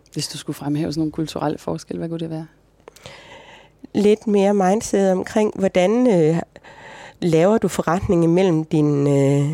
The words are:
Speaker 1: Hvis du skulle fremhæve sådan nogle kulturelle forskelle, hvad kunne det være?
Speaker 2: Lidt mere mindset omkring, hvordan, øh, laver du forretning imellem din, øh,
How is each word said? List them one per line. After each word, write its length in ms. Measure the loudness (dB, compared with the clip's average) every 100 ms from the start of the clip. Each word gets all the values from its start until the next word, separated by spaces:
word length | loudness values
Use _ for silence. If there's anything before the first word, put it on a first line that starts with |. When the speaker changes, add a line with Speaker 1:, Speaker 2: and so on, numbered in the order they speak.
| -10
Speaker 1:
Hvis 140 | -10 -8
du 100 | -10
skulle 180 | -12
fremhæve 360 | -10 -6 -4 -4
sådan 80 | -4
nogle 100 | -4
kulturelle 460 | -6 -8 -6 -6 -6
forskelle, 420 | -8 -10 -10 -10
hvad 100 | -8
kunne 100 | -8
det 100 | -8
være? 180 | -10 -12 _ _ _ -20 -20 -20 -20 -20 -20 -20 -20 -20 _ -6
Speaker 2:
Lidt 340 | 0 2 2 2
mere 260 | 2 2
mindset 580 | 2 2 0 0 0 2
omkring, 420 | 0 -2 -2 -2 0
hvordan, 480 | 0 2 2 4 4 4
øh, 180 | 4 2 -4 -14 -20 -20 -20 -20 -20 -6
laver 380 | 0 2 4 2
du 100 | 0
forretning 560 | -2 -2 -2 0 2
imellem 400 | 2 2 2 0
din, 440 | 0 0 2 0 2
øh, 420 | 2 2 2 0